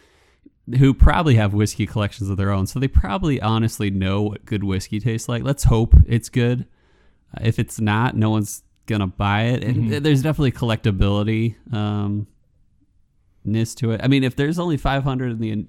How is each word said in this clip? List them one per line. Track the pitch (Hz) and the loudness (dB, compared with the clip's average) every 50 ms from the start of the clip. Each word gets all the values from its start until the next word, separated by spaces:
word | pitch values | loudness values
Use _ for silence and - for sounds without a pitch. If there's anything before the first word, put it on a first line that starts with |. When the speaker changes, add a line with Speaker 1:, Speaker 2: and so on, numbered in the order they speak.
| _ _ _ _ _ _ _ _ _ - _ _ _ - 120 131 | _ _ _ _ _ _ _ _ _ -20 _ _ _ -2 2 4
Speaker 1:
who | 139 139 135 | 4 4 6
probably | - - - - 190 175 156 127 | 6 6 6 6 6 4 4 4
have | 110 107 101 101 | 4 4 2 2
whiskey | 104 107 104 - - 110 | 0 0 0 0 -4 -6
collections | 92 - 113 104 101 - - 104 98 | -4 -2 -2 -4 -4 -4 -6 -6 -4
of | 101 | -4
their | 92 98 98 101 | -2 -2 -2 0
own, | 98 95 | -2 -2
so | 92 - - | -4 -4 -4
they | 131 131 | -2 0
probably | - - - 185 196 196 190 160 139 117 - | 2 2 2 2 -2 -4 -2 -2 -2 0 0
honestly | 107 110 113 113 113 - - 107 101 | 0 0 0 0 -2 -2 -4 -4 -2
know | 98 95 95 95 95 101 104 | -2 -2 -2 -2 -2 -2 -2
what | 104 101 - - | -4 -6 -8 -8
good | - 110 101 101 | -6 -6 -4 -2
whiskey | 98 95 92 - - - 107 | -2 -4 -4 -4 -6 -6 -4
tastes | 104 120 113 113 - - | -2 -2 -4 -4 -4 -6
like. | 120 117 - | -6 -4 -2
Let's | 131 147 - - | -4 -2 2 2
hope | - 117 113 117 113 - - - | 2 4 4 4 8 8 8 8
it's | - 117 120 - - | 6 2 -2 -2 -2
good. | - 127 120 120 123 127 123 - _ _ _ _ _ _ _ _ _ _ _ _ - | -2 0 0 0 0 -2 -4 -10 _ _ _ _ _ _ _ _ _ _ _ _ -12
Uh, | - - | -4 -2
if | 113 117 - | -2 0 0
it's | - - - - | -2 -6 -4 -4
not, | 113 107 104 107 117 131 - | -2 0 0 2 0 0 0
no | - 110 110 | 0 0 0
one's | 110 107 104 98 - - - _ _ _ _ | 0 0 -2 -4 -8 -14 -18 _ _ _ _
gonna | - 113 107 98 90 | -6 -4 -2 -2 -4
buy | - - 101 101 101 104 113 | -4 -2 -2 0 0 0 0
it. | 117 123 123 - | 0 -2 -2 -2
And | 107 127 | -2 -2
Speaker 2:
Mm-hmm. | 110 117 113 | 0 0 -2
Speaker 1:
th-, | 110 147 143 | -2 0 2
there's | 156 147 135 127 | 2 2 2 2
definitely | 156 147 - 151 127 - | 0 0 0 0 -2 -2
collectability, | - 127 120 110 107 - 117 98 92 98 101 101 101 104 107 110 110 113 117 110 - - - - | -2 -2 -2 -2 0 0 0 0 0 0 0 0 0 -2 -2 -2 -2 -2 -4 -6 -8 -12 -10 -8
um, | 107 107 104 104 104 101 101 101 104 107 - _ _ _ _ _ _ _ _ _ _ _ _ _ _ _ _ _ _ _ _ _ _ - | -6 -4 -4 -4 -4 -4 -4 -6 -6 -8 -10 _ _ _ _ _ _ _ _ _ _ _ _ _ _ _ _ _ _ _ _ _ _ -8
ness | - 107 110 113 - - | -4 -2 -2 -2 -4 -6
to | - 120 113 | -4 -4 -2
it. | 113 101 - | -2 -2 0
I | 123 | 2
mean, | 139 139 131 | 2 2 2
if | 131 - | 0 -2
there's | - 143 147 160 175 | -2 -2 -2 -2 -2
only | 175 175 160 | -2 -2 -2
five | 131 - - 135 139 131 | -2 -2 -2 -2 -2 -2
hundred | 143 131 127 131 123 117 | -2 -2 -4 -4 -6 -6
in | 110 | -6
the | 113 110 | -6 -4
in, | 107 104 101 | -4 -6 -8